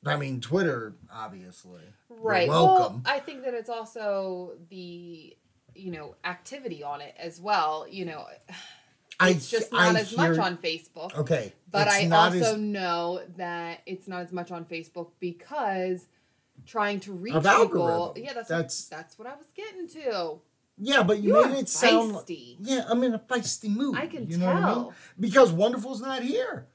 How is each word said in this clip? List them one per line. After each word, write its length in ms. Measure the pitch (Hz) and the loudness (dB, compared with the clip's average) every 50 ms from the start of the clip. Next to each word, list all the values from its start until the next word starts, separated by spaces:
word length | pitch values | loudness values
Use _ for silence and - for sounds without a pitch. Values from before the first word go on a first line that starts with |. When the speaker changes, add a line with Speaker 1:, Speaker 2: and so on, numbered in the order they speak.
| - | -2
Speaker 1:
I 120 | 139 151 | -2 -4
mean, 260 | 147 139 135 131 123 120 | -2 -2 -4 -6 -8 -6
Twitter, 520 | - 143 185 196 165 139 120 113 107 95 _ - - | -2 0 2 2 2 0 -2 -6 -10 -14 _ -20 -20
obviously. 680 | - 113 110 107 92 95 92 90 90 - - 92 - 85 80 92 - _ _ _ | -14 -14 -12 -12 -12 -16 -20 -20 -20 -20 -20 -20 -20 -20 -20 -20 -20 _ _ _
You're 80 | - 466 | -20 -6
Speaker 2:
Right. 280 | 453 440 - - - - | -2 2 2 4 4 4
Speaker 1:
welcome. 540 | 151 165 - - 381 - 359 - 196 123 123 | 6 8 8 8 8 8 6 4 0 -4 -2
Speaker 2:
Well, 100 | - 277 | -2 -2
I 60 | 277 | -2
think 220 | 269 - 294 269 254 | -2 -8 -14 -8 -8
that 100 | 262 247 | -6 -6
it's 160 | 233 220 240 | -6 -6 -6
also 880 | 233 226 220 220 - 233 214 208 202 196 190 190 185 180 180 175 - 160 170 165 | -8 -8 -8 -10 -12 -6 -4 -2 -2 -2 -2 -4 -6 -8 -10 -12 -14 -18 -20 _
the, 640 | 190 185 180 175 175 175 175 170 170 160 151 - - _ _ _ _ _ _ _ - | -16 -16 -14 -14 -14 -14 -14 -16 -18 -18 -20 -20 -20 _ _ _ _ _ _ _ -20
you 160 | - 190 185 | -14 -12 -10
know, 240 | 175 156 151 139 - _ _ | -10 -10 -12 -14 -18 _ _
activity 580 | 180 180 - _ - 254 285 262 233 170 147 143 | -8 -8 -8 _ -16 -16 -10 -10 -10 -10 -8 -8
on 180 | 143 147 143 | -8 -8 -8
it 140 | 143 143 - - | -10 -14 -14 -12
as 220 | - 170 160 165 | -12 -12 -12 -10
well. 460 | 175 208 208 190 165 156 156 156 139 - | -2 0 2 2 2 0 0 -4 -6 -10
You 160 | 185 196 180 | -10 -10 -8
know, 220 | 170 156 151 - - - - _ _ 175 - - - - - _ _ _ _ _ _ - _ | -8 -8 -12 -14 -16 -18 -20 _ _ -18 -18 -18 -20 -20 -20 _ _ _ _ _ _ 0 _
Speaker 1:
I 120 | 180 180 | 4 4
Speaker 2:
it's 180 | 180 160 135 - | 4 4 0 -2
just 220 | - 226 214 - | -2 -2 -2 0
Speaker 1:
he-, 60 | - - | 2 4
Speaker 2:
not 180 | 175 175 175 | 4 6 6
Speaker 1:
I 40 | 165 | 4
Speaker 2:
as 140 | - 190 202 | 2 -2 0
much 200 | - 165 165 165 | 2 2 4 4
Speaker 1:
hear 80 | 160 - | 4 2
Speaker 2:
on 160 | 185 175 170 | 0 -2 -2
Facebook. 580 | - 170 160 165 - - _ 165 156 180 - | -4 -6 -6 -6 -10 -16 _ -14 -14 -10 -4
Speaker 1:
Okay. 380 | 143 156 - 170 139 110 98 - _ _ - | -4 0 2 2 0 0 -4 -12 _ _ -4
Speaker 2:
But 160 | - 202 208 | 0 2 4
Speaker 1:
It's 100 | 208 202 | 4 4
Speaker 2:
I 80 | 190 170 | 4 4
Speaker 1:
not 300 | 170 165 160 165 170 175 | 6 6 6 6 6 6
Speaker 2:
also 200 | 180 175 220 220 | 4 2 2 2
Speaker 1:
as 40 | 214 | 0
Speaker 2:
know 640 | 214 208 208 196 185 180 170 170 170 170 180 180 - - 175 175 | -2 -4 -2 -2 -2 -2 -2 -2 -2 -2 -4 -6 -8 -12 -12 -10
that 400 | 180 175 175 170 170 170 170 165 _ | -8 -6 -6 -6 -8 -8 -10 -12 _
it's 200 | - 190 180 - | -12 -12 -12 -12
not 180 | - 185 180 180 | -10 -10 -10 -10
as 80 | 165 175 | -8 -8
much 180 | 180 175 170 | -8 -8 -8
on 160 | 180 170 165 | -10 -12 -12
Facebook 460 | 165 175 165 160 - _ 180 170 170 _ _ | -10 -12 -12 -12 -12 _ -12 -12 -12 _ _
because 840 | - 180 170 - - - 285 302 262 208 190 190 185 185 185 180 - _ _ _ _ _ _ _ _ _ _ - - | -10 -10 -8 -10 -16 -10 -6 -4 -2 -2 -2 -2 -2 -2 -4 -6 -8 _ _ _ _ _ _ _ _ _ _ -20 -20
trying 340 | - - 226 208 202 202 196 | -10 -4 -2 -2 0 -2 -4
to 120 | - 202 196 | -6 -8 -10
reach 180 | 175 180 220 147 | -10 -8 -2 -2
Speaker 1:
Of 100 | 160 147 | 2 4
Speaker 2:
people. 440 | - 302 214 226 185 - 170 170 165 | 6 6 6 6 4 4 0 2 2
Speaker 1:
algorithm. 360 | 165 170 170 170 - - 233 | 2 0 -2 -4 -6 -10 -12
Speaker 2:
Yeah, 100 | 277 262 | -10 -10
that's 140 | 240 220 - | -10 -6 -4
Speaker 1:
That's 360 | 165 170 165 165 - - - - | -2 -2 -2 -4 -6 -10 -10 -12
Speaker 2:
that's 300 | - 156 160 _ - _ | -14 -16 -16 _ -20 _
what 80 | 220 | -16
I 100 | 247 277 | -16 -16
was 100 | 294 311 _ _ | -16 -20 _ _
getting 320 | - 403 440 392 381 349 - - 311 302 | -14 -14 -12 -12 -12 -14 -14 -14 -8 -6
to. 380 | 262 220 196 175 165 151 - _ _ _ _ _ _ _ _ | -4 -4 -4 -4 -6 -8 -10 _ _ _ _ _ _ _ _
Speaker 1:
Yeah, 220 | 196 240 277 269 208 | -4 2 2 4 4
but 160 | 175 214 202 | 4 2 2
you 180 | 202 208 - | 4 4 6
Speaker 2:
You 80 | 233 247 262 | 6 6 6
Speaker 1:
made 80 | 269 | 4
Speaker 2:
are 40 | 277 - | -2 -2
Speaker 1:
it 60 | - | -2
sound 460 | - - - 233 - 226 226 220 208 | -2 2 4 6 6 6 4 2 -4
Speaker 2:
feisty. 420 | 185 - - 175 147 120 120 123 151 | -8 -8 -10 -12 -14 -12 -18 -18 -14
Speaker 1:
Yeah, 240 | 196 233 269 254 226 - | -4 -2 -2 -2 0 0
I'm 140 | 226 240 254 | 0 2 2
in 100 | 254 226 | 0 0
a 60 | 214 | -2
feisty 500 | - _ 254 247 208 - - - - 214 | -4 _ -4 -4 -2 -4 -6 -6 -4 -4
mood. 280 | 202 214 277 285 226 - | -2 -2 -2 -2 -2 -4
Speaker 2:
I 80 | 302 | -4
can 220 | 339 330 302 240 147 | -6 -8 -10 -8 -6
Speaker 1:
you 80 | 165 175 | -2 0
know 80 | 180 | 2
what 80 | 185 180 | 2 2
I 40 | 170 | 2
mean? 140 | 170 202 233 | 2 2 0
Speaker 2:
tell. 200 | 240 240 - - - - - - - | 0 -4 -6 -10 -18 -20 -20 -8 -4
Speaker 1:
Because 320 | 190 233 - 277 262 214 165 | -4 2 8 8 8 8 8
Wonderful's 480 | 165 196 220 247 247 202 254 269 208 | 2 2 2 0 -2 -6 -8 -8 -8
not 220 | 233 269 269 254 233 | -6 -6 -6 -6 -4
here. 460 | 254 339 466 508 466 359 277 - - _ | -2 -2 -2 -2 -4 -6 -10 -12 -18 _